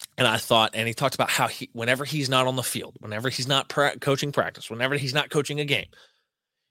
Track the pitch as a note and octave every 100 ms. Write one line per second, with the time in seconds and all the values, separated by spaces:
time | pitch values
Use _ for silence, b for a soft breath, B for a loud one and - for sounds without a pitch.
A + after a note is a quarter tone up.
0 | - - B2 A2 - A2+ A2 A2 A2+ A2+
1 | C3+ - B2 - A#2+ - B2 A#2 A#2 C3
2 | C3+ D3+ C3 C3 B2+ C3 A#2+ G#2+ - -
3 | A2 G#2 B2+ - B2+ C3+ C3 - C#3+ -
4 | D3 C3+ D3 C3+ F2+ - - A2+ B2+ C#3+
5 | C3 D3 B2+ D3+ C#3 D3 D3 A#2 - b
6 | b b b _ _ _ _